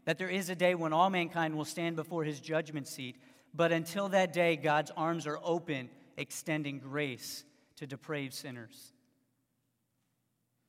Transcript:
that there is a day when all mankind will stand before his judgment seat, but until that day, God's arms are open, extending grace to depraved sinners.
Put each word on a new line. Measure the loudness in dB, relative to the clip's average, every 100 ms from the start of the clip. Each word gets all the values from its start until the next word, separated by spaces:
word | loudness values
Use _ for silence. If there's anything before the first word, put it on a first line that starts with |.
that | -2 -2
there | 0
is | -2 -2
a | 4
day | 4
when | 4 4
all | 4 4
mankind | 4 0 0 0 0
will |
stand | -4 -4 -4 -2
before | -4 -2
his | -2 -4
judgment | -2 -2 -2 -6 -8
seat, | -8 -10 -10 -20 -20 _
but | 2 4
until | 4 0 -2 2
that | 4 4
day, | 4 4 4
God's | 4 4 2
arms | -2 0 0 -2
are | -4
open, | 0 0 0 -6 -6 -14 -16 -10
extending | -8 -8 -2 -2 -2 -6
grace | -6 -2 -2 -4 -10 -14 -16 _ _ -14
to | -12
depraved | -10 -6 -6 -6
sinners. | -10 -12 -12 -14 -18 -20 _ _ _ _ _ _ _ _ _ _ _ _ _ _ _ _ _